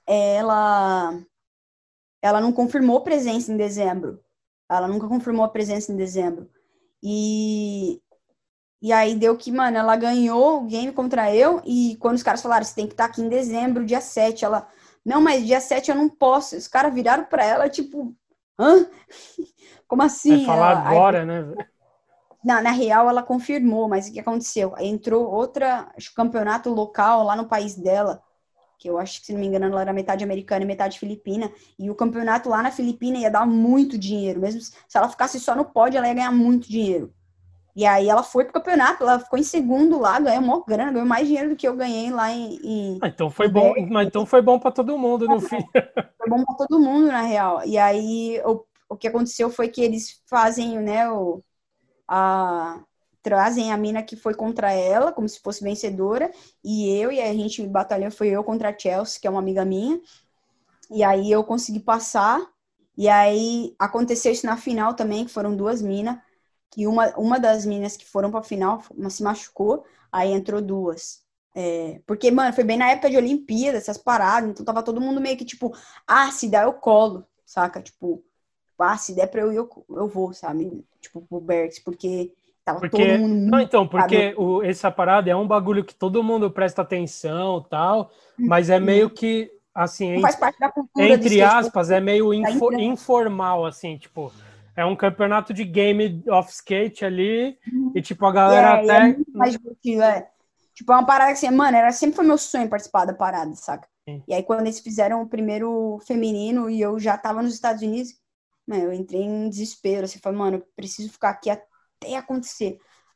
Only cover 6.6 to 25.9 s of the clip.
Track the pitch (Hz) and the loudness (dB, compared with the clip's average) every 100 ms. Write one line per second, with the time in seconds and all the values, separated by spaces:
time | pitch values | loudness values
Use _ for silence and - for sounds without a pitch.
6.6 | _ _ _ _ 202 208 214 214 214 214 | _ _ _ _ -8 -4 -2 -2 -4 -4
7.6 | 208 202 185 - _ _ _ _ _ _ | -6 -6 -6 -8 _ _ _ _ _ _
8.6 | _ _ 220 220 220 226 226 233 254 247 | _ _ 0 2 2 2 2 2 -2 -2
9.6 | 254 226 220 226 233 247 233 233 277 311 | 0 0 2 2 2 2 2 4 4 2
10.6 | 233 226 262 262 254 247 208 214 285 349 | -2 -6 -6 -4 -4 0 2 4 4 2
11.6 | - 247 240 226 233 240 240 226 240 233 | -2 0 0 0 -2 0 0 -2 2 0
12.6 | 220 - 208 - 233 233 226 247 247 226 | 0 -6 -8 -2 -4 -2 -2 -2 -2 -2
13.6 | 254 247 214 247 247 - 220 226 208 208 | -2 -2 -2 -2 -2 0 0 0 -2 -2
14.6 | - _ _ _ 220 277 311 269 226 254 | -6 _ _ _ -2 2 4 4 2 0
15.6 | 262 262 262 277 302 - 262 277 294 339 | 0 -2 0 0 0 2 4 4 0 -10
16.6 | - 262 285 247 233 277 - 311 214 240 | -2 0 0 0 2 2 0 0 2 2
17.6 | 285 277 277 285 240 - _ _ _ - | 0 -2 -8 -8 -12 -14 _ _ _ 0
18.6 | 262 359 349 - _ - - - - _ | 6 6 6 -6 _ -20 -20 -16 -16 _
19.6 | _ _ - 247 294 - 294 294 262 160 | _ _ -4 2 2 2 4 4 4 4
20.6 | 175 175 - 165 196 180 165 170 147 202 | 4 4 4 4 6 4 -2 -6 -8 -12
21.6 | - _ _ _ _ _ _ _ 240 233 | -14 _ _ _ _ _ _ _ -2 0
22.6 | 233 247 226 214 240 247 240 247 247 285 | 2 0 2 4 4 2 -2 -4 -4 0
23.6 | 240 220 220 196 202 214 226 233 226 220 | 0 2 0 -2 -4 -10 -6 -6 -4 -4
24.6 | 190 - 202 208 226 226 233 202 247 277 | -4 -4 -6 -6 0 0 0 -2 -4 -2
25.6 | 262 247 - | -2 -2 -6